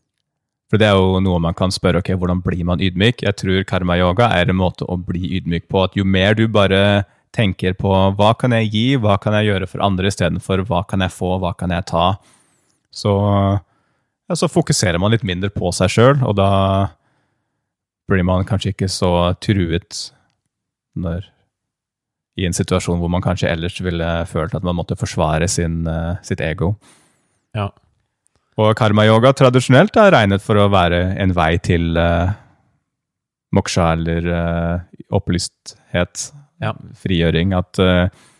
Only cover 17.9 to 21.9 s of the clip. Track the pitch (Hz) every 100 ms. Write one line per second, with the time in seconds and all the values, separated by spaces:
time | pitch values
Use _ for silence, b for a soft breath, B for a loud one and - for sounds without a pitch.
17.9 | _ - 95 90 92 92 110 98 - 92
18.9 | - 90 87 87 87 - 98 85 82 -
19.9 | - - _ _ _ _ _ _ _ _
20.9 | - 87 87 - _ _ _ _ _ _